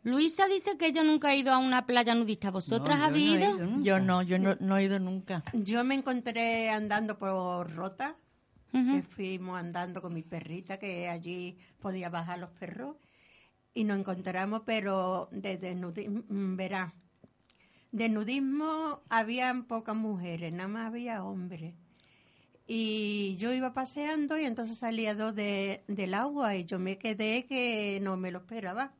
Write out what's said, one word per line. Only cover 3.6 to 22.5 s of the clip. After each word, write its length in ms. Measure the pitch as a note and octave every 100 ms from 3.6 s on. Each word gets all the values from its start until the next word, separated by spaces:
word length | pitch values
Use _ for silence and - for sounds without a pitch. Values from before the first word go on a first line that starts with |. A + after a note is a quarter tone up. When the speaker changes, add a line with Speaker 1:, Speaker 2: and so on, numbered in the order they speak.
| F3
Speaker 2:
nunca. 160 | B3+
Speaker 3:
Yo 160 | C4 F#3+
no, 220 | F#3+ F3+
yo 160 | F3+ F#3
no, 180 | F#3+ F#3+
no 160 | F#3+ G3
he 60 |
ido 140 | G3 G3
nunca. 420 | F#3 F#3+ F#3 F3+ -
Speaker 4:
Yo 300 | A#3+ G3 A#3
me 120 | B3
encontré 760 | C4+ C4 B3 A#3+ A#3 A#3 A3+ A3+
andando 480 | G#3+ G#3+ G#3 A3 G#3
por 560 | F#3+ F#3+ F3+ F3+ E3+
Rota, 400 | D#3+ F#3 F#3+ C4+ D#4+ _ _ _ _ _
Speaker 1:
Ujú. 200 | B3+ B3+ C#4
Speaker 4:
que 60 |
fuimos 560 | - - F#3+ F#3 F#3 F3+
andando 420 | F3 F3 F3+ F3+
con 100 | F3
mi 80 | E3+
perrita, 560 | D#3+ E3+ D#3 E3+ F#3 G3
que 300 | G3+ F3 F3
allí 480 | E3+ E3+ F3+ F3+ F3+ - _
podía 300 | G3+ F#3+ F3
bajar 280 | E3+ E3 F3
los 120 | F3
perros, 460 | - F3+ F#3+ C4+ D4+ _ _ _ _ _ _ _
y 100 | -
nos 140 | G#3+ G3
encontramos, 640 | G3 F3+ F#3 F3+ G3 A3 A3
pero 600 | A3 G3 F#3+ F#3 F#3 -
de 260 | - G3 F#3
desnudi-, 500 | F3+ F3+ F3+ E3+ G3+
mm, 480 | G#3 - G3 F#3+ F#3
verá, 360 | F#3 F#3+ F3 - _ _ - _ _ _ _ _ _
de 180 | A3 A3+
nudismo 920 | G#3+ G#3+ C4+ C4+ C#4+ D#4 D#4 D#4+ C#4+ -
habían 560 | A3+ A3 B3 B3+ B3+
pocas 320 | A#3+ A3+ A3+ A3
mujeres, 560 | A3 G3 F3 E3 E3
nada 160 | E3+ F#3+
más 180 | G#3+ A3+
había 360 | A#3 A#3+ A3
hombres. 500 | F#3+ F#3+ F3+ E3+ D#3+ F3 _ _ - _ _ _ _